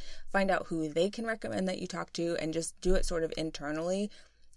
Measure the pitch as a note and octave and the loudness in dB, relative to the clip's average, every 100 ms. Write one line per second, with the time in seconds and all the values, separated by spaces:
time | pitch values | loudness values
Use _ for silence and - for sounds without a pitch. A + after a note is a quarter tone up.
0 | - - - G3 G3 F3 - E3 D#3 D3+ | -6 -4 0 2 4 2 0 -2 0 2
1 | F#3+ A3 A3+ A3 - G3+ F#3 - F3+ E3+ | 2 0 -4 -4 -4 -2 0 -2 -4 -6
2 | F3 - E3+ E3+ D#3+ D#3+ D#3+ - F3+ F#3 | -6 -2 -2 0 -2 -2 -4 0 4 6
3 | - E3+ D#3+ - D#3+ D#3 D3 D#3 E3+ F#3+ | 4 2 -2 -2 -4 -4 -6 -4 -2 0
4 | G#3 - - _ - | -2 -6 -20 _ -18